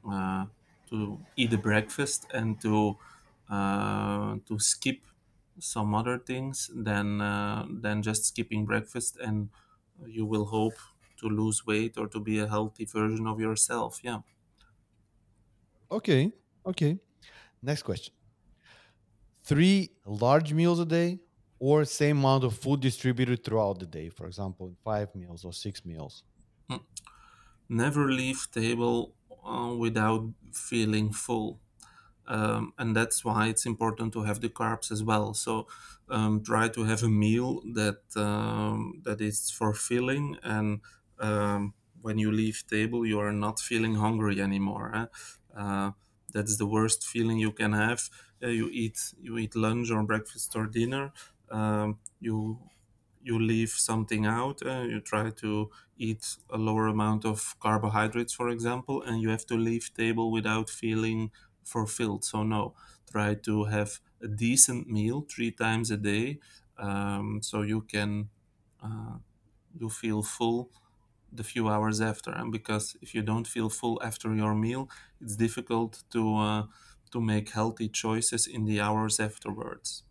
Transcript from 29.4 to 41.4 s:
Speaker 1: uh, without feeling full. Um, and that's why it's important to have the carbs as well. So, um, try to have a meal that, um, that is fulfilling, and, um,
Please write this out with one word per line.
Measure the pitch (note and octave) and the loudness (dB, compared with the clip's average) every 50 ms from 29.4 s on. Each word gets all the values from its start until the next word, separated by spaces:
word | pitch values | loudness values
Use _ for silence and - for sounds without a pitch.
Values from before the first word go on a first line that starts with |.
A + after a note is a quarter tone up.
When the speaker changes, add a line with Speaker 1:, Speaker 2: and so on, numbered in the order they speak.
| - | -12
Speaker 1:
uh, | - A#2+ B2 A#2+ A#2+ A#2+ A#2+ | -8 -6 -4 -4 -4 -2 0
without | A#2 A2+ A2+ A2 G#2+ A2 A2 A2+ A2+ A2+ A2+ _ - - - | 0 0 2 2 2 4 2 2 0 -4 -8 _ -18 -12 -12
feeling | - - - - A#2 A2 G#2+ G#2+ G#2+ G#2+ G#2+ G#2 | -10 -8 -2 0 2 2 4 4 2 2 0 -2
full. | - - - A#2+ A2 G#2+ - - - _ _ _ _ - - - - - - _ _ _ - | -4 -4 -2 -2 -2 -2 -4 -6 -10 _ _ _ _ -20 -20 -20 -20 -20 -20 _ _ _ -4
Um, | - A2 G#2+ G#2+ A2 G#2+ A2 - - - | -2 0 2 2 0 0 -2 -6 -6 -4
and | B2+ A#2 A2 | 0 2 4
that's | A2+ A#2 A#2 - - - | 4 4 2 2 0 0
why | A#2 G#2+ A2 G#2+ A2+ | 2 2 2 2 2
it's | A2 - - | 2 0 0
important | B2 A2+ - A#2 A2+ G#2+ G#2+ A#2 A2+ G#2 | 0 0 2 0 0 0 0 -4 -4 -2
to | A2+ G#2+ | -2 -2
have | G2+ G#2 G#2+ | -2 -2 -2
the | A#2 A2+ | -2 -6
carbs | - - A#2+ A2 A2+ A2 - - | -4 -2 -2 -2 -2 -2 -4 -4
as | A2+ G#2 A2 | -4 -2 2
well. | A2 A2 G#2+ G#2 G#2 G#2+ | 2 2 2 2 0 -2
So, | - - - A2+ A2 A2+ - - - - - - - _ - | -4 -2 -2 -2 -2 -4 -8 -16 -20 -20 -20 -20 -20 _ -4
um, | C3 A#2 A2 G#2+ G#2+ G#2+ G#2+ | -2 0 2 2 2 2 0
try | G#2+ A2+ A2 A2 A2+ | 2 2 4 4 2
to | A2 A#2 A2 | 2 0 0
have | A2 A2 G#2+ A#2 | 0 0 2 4
a | A2+ | 4
meal | G#2+ G#2 G#2+ G#2+ A2 A#2 B2 B2+ C3+ - - A2+ A#2 | 4 6 6 6 4 4 2 0 -2 -4 -6 -6 -2
that, | A2+ G#2+ G#2 G2+ - _ _ - G#2+ | 0 0 0 0 -2 _ _ -2 -2
um, | G#2 G#2 G#2 G#2 A2 A2 A2 A2 G#2+ G#2+ G#2+ G#2+ A2 A2 - - - | 0 0 0 0 -2 -2 -2 0 0 0 -2 -2 -4 -6 -8 -8 -6
that | B2 G#2+ G2+ | -6 -4 -2
is | G#2+ G#2+ G#2 - - - | -2 -2 -2 -2 -4 -4
fulfilling, | - - A2+ A2 G#2 G#2 - - A#2+ A#2+ B2 B2+ C3+ C#3+ D3 C#3 - - - | -4 0 0 0 0 0 -2 0 0 0 2 0 0 -2 -2 -4 -6 -8 -6
and, | - A2 G#2+ G#2+ G#2+ G#2 G#2+ - - - _ _ _ _ - | -2 -2 0 0 0 -2 -2 -6 -14 -20 _ _ _ _ -4
um, | B2 G#2+ G#2 G#2 | -2 0 0 2